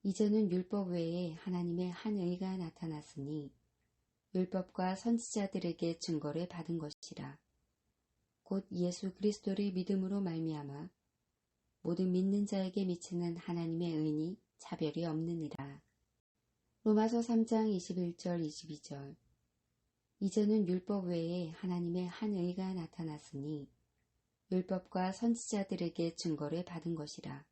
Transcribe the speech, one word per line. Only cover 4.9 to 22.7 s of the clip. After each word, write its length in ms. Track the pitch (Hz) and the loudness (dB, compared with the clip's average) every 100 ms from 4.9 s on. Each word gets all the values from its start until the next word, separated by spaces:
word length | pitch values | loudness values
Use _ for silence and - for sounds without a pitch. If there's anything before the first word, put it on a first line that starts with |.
선지자들에게 1040 | 190 233 233 - 220 196 190 175 165 170 165 | 0 2 2 0 -2 -2 0 -2 0 -2 -2
증거를 480 | - 156 151 156 175 | -2 -2 0 -2 -4
받은 320 | 175 165 170 | -6 -4 -4
것이라. 580 | 151 - - - 143 143 _ _ _ _ _ _ _ _ _ _ - | -4 -10 -14 -10 -10 -12 _ _ _ _ _ _ _ _ _ _ -4
곧 180 | 196 - | -4 -2
예수 400 | 180 180 180 190 | 0 0 0 -6
그리스도를 600 | - 208 208 - 196 202 | 2 2 2 -2 0 2
믿음으로 500 | 185 180 196 190 202 | 0 2 2 2 0
말미암아 680 | 185 165 160 151 143 139 175 _ _ _ _ _ _ _ _ _ | 0 0 -2 -2 -6 -10 -12 _ _ _ _ _ _ _ _ _
모든 300 | 170 175 185 | -2 2 4
믿는 340 | 180 190 202 208 | 4 4 4 2
자에게 400 | 196 185 190 190 | 2 2 2 0
미치는 500 | 175 - 175 175 170 | 0 -2 -2 -2 -2
하나님의 560 | - 170 165 165 175 | -4 -2 0 0 0
의니 460 | 156 156 151 160 202 _ _ | 2 2 0 -2 -6 _ _
차별이 480 | - 175 160 - | -10 -2 -2 0
없느니라. 760 | 170 156 165 170 151 - 139 139 _ _ _ _ _ _ _ _ _ _ | -2 0 -2 -2 -4 -6 -10 -12 _ _ _ _ _ _ _ _ _ _
로마서 380 | 220 214 220 240 | 4 6 6 2
삼 240 | 233 226 | 4 4
장 240 | 226 220 220 | 4 4 4
이십일 480 | 190 - 180 175 170 | 2 0 -2 -2 -2
절, 260 | 180 175 | -2 0
이십이 380 | 156 151 160 151 | -2 -6 -12 -14
절. 360 | - 143 139 156 _ _ _ _ _ _ _ _ _ _ | -10 -12 -10 -16 _ _ _ _ _ _ _ _ _ _
이제는 460 | 196 214 208 214 180 | 0 4 6 4 4
율법 420 | 180 - 202 180 | 2 0 -2 0
외에 420 | 170 165 175 165 | 0 0 -2 -4
하나님의 580 | 165 180 175 175 175 180 | -4 -4 -2 0 0 -2
한 240 | - 214 | -2 -2
의가 400 | 196 175 180 190 | 0 0 0 -2